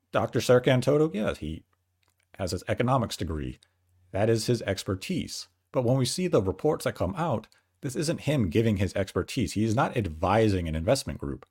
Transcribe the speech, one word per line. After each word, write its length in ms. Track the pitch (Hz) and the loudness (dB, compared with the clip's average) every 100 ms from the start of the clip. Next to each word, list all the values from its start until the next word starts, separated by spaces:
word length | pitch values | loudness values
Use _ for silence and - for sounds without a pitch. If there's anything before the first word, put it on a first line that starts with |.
| _ | _
Doctor 300 | 131 110 123 | -2 -2 0
Serkan 400 | - 123 143 127 | 4 6 6 2
Toto, 280 | - 147 156 | 4 2 2
yeah, 220 | 196 214 | 0 -4
he 300 | - 78 80 - _ _ _ _ _ _ - | -4 -6 -10 -12 _ _ _ _ _ _ -8
has 140 | 92 | -6
his 120 | 90 - | -6 -4
economics 480 | 107 123 131 104 - | -2 2 2 0 -4
degree. 420 | 98 78 64 65 _ _ _ _ _ | -4 -4 -6 -10 _ _ _ _ _
That 180 | 95 110 | 0 2
is 160 | 113 110 | 2 0
his 160 | 120 | -2
expertise. 880 | - 95 - 95 - 165 - - - _ _ | 0 -4 -2 -6 -4 -4 -6 -10 -14 _ _
But 140 | 135 | -2
when 120 | 120 131 | 2 2
we 80 | |
see 240 | 123 - 180 | 2 0 0
the 140 | 160 | 2
reports 420 | 95 - 151 - | 2 0 0 0
that 100 | 123 | -2
come 200 | - 90 98 | -2 -4 -2
out, 300 | 170 110 - _ _ _ | -2 -2 -6 _ _ _
this 140 | 143 | -8
isn't 280 | 180 156 160 | -4 -2 -2
him 260 | - 147 92 | 0 0 2
giving 300 | 98 113 98 | 2 2 2
his 160 | 95 | 0
expertise. 580 | 101 95 - 82 - 92 | -2 -2 -2 -2 -2 -2
He 120 | 101 | 0
is 100 | 110 | 0
not 220 | 110 165 127 | 2 0 -2
advising 680 | 90 78 90 107 110 95 82 | -4 -2 2 4 4 2 0
an 80 | |
investment 440 | 80 85 135 - 76 | -2 0 0 -2 -8
group. 280 | 71 65 - | -8 -8 -12